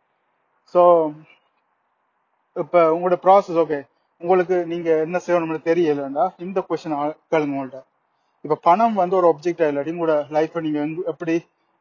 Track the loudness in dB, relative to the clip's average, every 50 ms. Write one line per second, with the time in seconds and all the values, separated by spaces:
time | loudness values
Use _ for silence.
0 | _ _ _ _ _ _ _ _ _ _ _ _ _ _ 2 4 6 6 6 4
1 | 2 0 -4 -10 -18 _ _ _ _ _ _ _ _ _ _ _ _ _ _ _
2 | _ _ _ _ _ _ _ _ _ _ -8 -8 -4 0 2 4 4 4 2 0
3 | 0 0 -2 2 4 6 6 6 4 2 0 0 0 0 -2 -6 -8 _ _ _
4 | _ _ _ _ -2 2 2 2 2 0 -2 -2 -2 -4 -6 -4 0 0 0 0
5 | 0 -2 -4 -6 -2 0 0 0 0 -2 -6 -4 -2 0 0 2 2 0 0 -2
6 | -4 -6 -2 -2 -2 -2 -4 -8 -12 -8 -6 -6 -4 -4 -6 -6 -6 -6 -6 -4
7 | -4 -6 -6 -10 _ _ -2 -2 -2 -2 -6 -8 -8 -10 -14 -18 -20 _ _ _
8 | _ _ _ _ _ _ _ _ -6 -4 -4 0 2 2 4 4 2 0 0 0
9 | 0 0 2 2 4 2 2 0 -2 -6 -2 -2 -2 -2 -2 -2 -6 -6 -6 -4
10 | -2 0 0 0 -2 -2 -2 -2 -2 -2 -4 -6 -4 -4 -4 -4 -4 -6 -6 -6
11 | -8 -8 -8 -6 -4 -4 -4 -4 -6 _ _ _ _ _ _ _